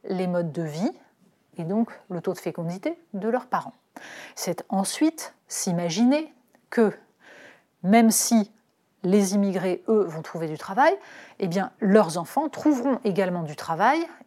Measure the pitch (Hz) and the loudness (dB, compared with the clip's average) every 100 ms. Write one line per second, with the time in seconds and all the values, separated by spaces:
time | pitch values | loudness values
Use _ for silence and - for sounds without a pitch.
0 | - 185 185 175 170 170 160 151 247 - | -8 -4 -2 -2 -2 -4 -6 -4 -4 -6
1 | _ _ _ _ _ - 165 208 233 - | _ _ _ _ _ -10 -4 -2 -2 -6
2 | - 175 190 170 175 160 165 185 302 339 | -12 -8 -6 -6 -6 -6 -6 -6 -8 -8
3 | _ 196 214 247 - 180 - - _ - | _ -8 -4 -4 -2 -6 -6 -14 _ -20
4 | - - - - - 170 - 190 190 - | -20 -18 -18 -10 -6 -6 -4 -2 -2 0
5 | 311 320 - - - - - 170 170 170 | 0 0 -10 -16 -12 -8 -2 -2 -2 2
6 | 240 294 320 _ _ _ - - 214 - | 4 4 -2 _ _ _ -6 2 2 0
7 | _ _ - - - - _ _ 175 226 | _ _ -20 -20 -20 -20 _ _ 4 6
8 | 226 214 - 226 202 _ _ _ _ _ | 6 4 2 2 0 _ _ _ _ _
9 | 180 202 190 202 202 180 185 175 - 214 | 2 4 4 2 0 0 -2 -2 0 2
10 | 180 160 151 170 160 151 - 196 302 392 | 0 -4 -10 -8 -6 -8 -6 2 2 2
11 | - - - - 190 180 190 - 202 214 | -4 -20 -18 -6 -4 -2 -4 -2 4 6
12 | 170 165 165 269 302 - 302 269 254 240 | 4 0 -4 -4 -4 0 2 2 0 -2
13 | 220 180 185 180 156 151 - 165 220 320 | -2 0 0 -2 -6 -8 -6 0 2 2
14 | 330 - | -2 -10